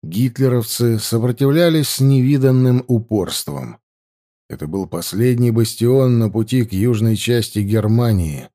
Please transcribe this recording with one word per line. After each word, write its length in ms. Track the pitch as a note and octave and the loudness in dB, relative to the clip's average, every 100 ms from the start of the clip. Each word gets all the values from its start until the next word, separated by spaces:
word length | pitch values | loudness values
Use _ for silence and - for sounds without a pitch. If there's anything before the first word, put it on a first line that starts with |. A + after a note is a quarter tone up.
Гитлеровцы 960 | D#2 F#2 B2+ A#2 C3 B2 A2 - A#2+ A2+ | -8 -2 -2 0 0 0 -2 -2 0 0
сопротивлялись 920 | - A#2 A#2+ A#2 C#3 D3+ E3+ D#3+ C#3+ | -2 -2 -2 0 0 2 2 2 -2
с 100 | - | 2
невиданным 840 | C3+ C3+ B2+ C#3+ C3+ B2+ B2+ B2 B2+ | 2 4 2 2 4 4 4 2 0
упорством. 880 | A#2 A2 G#2+ F2 - - C#2+ B1 A1+ _ _ _ _ _ _ _ | -2 0 -4 -2 -6 -8 -10 -12 -16 _ _ _ _ _ _ _
Это 180 | - D2+ | -12 -8
был 200 | F#2+ F#2 | -6 -6
последний 640 | - - F#2 B2 A#2+ A#2+ | -8 -6 0 0 2 2
бастион 680 | A2+ A2+ - A#2 C3 C3 A#2 | 2 0 0 2 2 4 2
на 120 | A2 | 0
пути 340 | G#2 G#2+ C3 | -2 -2 -2
к 80 | A2+ | -2
южной 440 | F#2+ A2+ A2+ A2+ A2 | -2 0 2 0 0
части 420 | - A#2+ A2 G#2 | 0 -2 -2 -4
Германии. 920 | G2+ A2 G#2 A2+ A#2+ G2+ E2 C#2 - | -2 0 2 2 2 0 -2 -6 -14